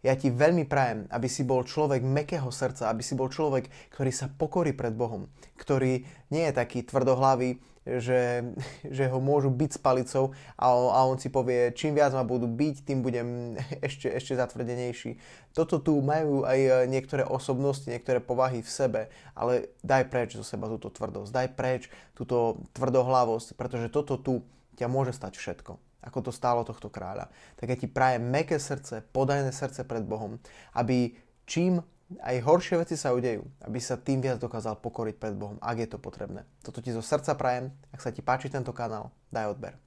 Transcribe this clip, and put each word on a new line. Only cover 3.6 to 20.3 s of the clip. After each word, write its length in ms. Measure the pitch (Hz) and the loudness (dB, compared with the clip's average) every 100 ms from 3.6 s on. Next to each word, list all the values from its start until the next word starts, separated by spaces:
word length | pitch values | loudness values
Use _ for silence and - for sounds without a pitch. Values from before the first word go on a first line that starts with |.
| 127 - - | -2 -16 -20
ktorý 160 | - 135 | -2 -2
sa 240 | 127 135 | -2 -6
pokorí 400 | - 156 185 160 | -4 -2 0 0
pred 240 | - 120 113 | 0 -4 -2
Bohom, 320 | 120 156 - - - - | -2 -4 -10 -14 -20 -20
ktorý 400 | - 139 131 127 131 - - | 0 2 2 0 -4 -20 -4
nie 80 | 147 160 | 0 2
je 80 | 131 | 0
taký 240 | 120 123 | -2 -4
tvrdohlavý, 800 | 120 135 127 127 135 131 127 127 - - - | -2 0 2 4 4 4 2 -4 -10 -16 -6
že, 560 | 123 120 127 123 120 120 - | -4 2 2 2 -2 -4 -8
<laughs> 400 | 131 - 143 135 | -10 -12 -10 -2
že 160 | 131 | 0
ho 80 | 131 | 2
môžu 320 | 135 147 135 | 2 4 2
biť 240 | 123 147 - | 2 0 0
s 20 | |
palicou 520 | 139 131 127 135 135 135 - - | 2 2 2 0 0 -2 -18 0
a 160 | 127 | 4
on, 160 | 123 127 | 6 6
a 100 | 110 131 | 6 4
on 160 | 131 | 2
si 80 | 131 | 0
povie: 400 | 135 123 123 120 123 | 0 2 2 2 2
„Čím 240 | 156 147 | 0 4
viac 160 | 143 131 | 4 4
ma 80 | 120 | 0
budú 240 | 123 120 | 0 0
biť, 320 | 117 151 139 | 0 0 -2
tým 240 | - 135 123 | -4 -2 0
budem 480 | 120 120 120 120 117 | -2 -4 -6 -8 -8
<laughs> 280 | 127 143 131 | -8 -6 -8
ešte, 240 | - 127 | -4 -4
ešte 240 | 123 - 127 | -4 -2 -2
zatvrdenejší.“ 800 | 123 113 120 123 123 120 117 117 - - - | -2 -2 -6 -4 -4 -6 -10 -12 -16 -20 -8
Toto 240 | - 165 160 | -2 0 2
tu 160 | 139 147 | 2 2
majú 480 | 135 151 156 139 123 | 4 2 2 2 4
aj 400 | 131 135 127 127 | 4 6 6 6
niektoré 320 | 131 135 143 | 2 0 -2
osobnosti, 640 | 127 123 - 127 139 139 - | 0 -2 0 0 0 0 -4
niektoré 400 | 120 - 127 - | -6 0 0 2
povahy 400 | 123 131 123 110 | 2 2 2 -6
v 80 | |
sebe, 280 | - 131 110 110 - - - | 0 0 0 -6 -12 -20 -4
ale 400 | 117 123 - - - | 0 2 0 -12 2
daj 240 | 135 131 | 2 4
preč 240 | 127 117 | 0 -2